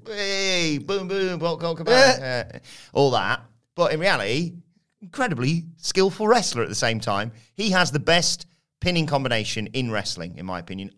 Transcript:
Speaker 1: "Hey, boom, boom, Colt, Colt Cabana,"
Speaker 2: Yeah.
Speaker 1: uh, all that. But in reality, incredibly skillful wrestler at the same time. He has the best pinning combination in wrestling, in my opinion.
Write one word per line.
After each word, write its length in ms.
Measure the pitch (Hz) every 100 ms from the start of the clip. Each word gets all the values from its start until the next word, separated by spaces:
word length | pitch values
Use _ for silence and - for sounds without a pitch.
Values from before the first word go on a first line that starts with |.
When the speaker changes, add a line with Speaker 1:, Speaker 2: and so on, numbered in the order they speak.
| -
Speaker 1:
"Hey, 720 | 208 202 196 196 180 165 147
boom, 300 | - 196 180
boom, 300 | 196 190 175
Colt, 220 | 165 160
Colt 180 | 170 165
Cabana," 380 | 170 247 269 254
Speaker 2:
Yeah. 320 | 135 123 113
Speaker 1:
uh, 40 | - - - -
all 180 | - 139
that. 300 | 120 98 123 - _ _
But 180 | - 165
in 60 | 156
reality, 520 | 180 156 101 127 175 - - _ _ _
incredibly 640 | 190 214 254 143 127 170 165 -
skillful 500 | - - 190 190 214
wrestler 340 | 202 185 120
at 60 | 95
the 60 |
same 260 | 104 123 113
time. 320 | 113 98 110 113 _
He 160 | - 214
has 200 | 185 175
the 100 | 143
best 460 | - 226 - - - _ _ _
pinning 260 | 180 175 156
combination 640 | 139 127 117 107 - 104
in 220 | 131 123
wrestling, 460 | 107 98 - 85 78
in 60 |
my 140 | 92 90
opinion. 320 | 85 92 98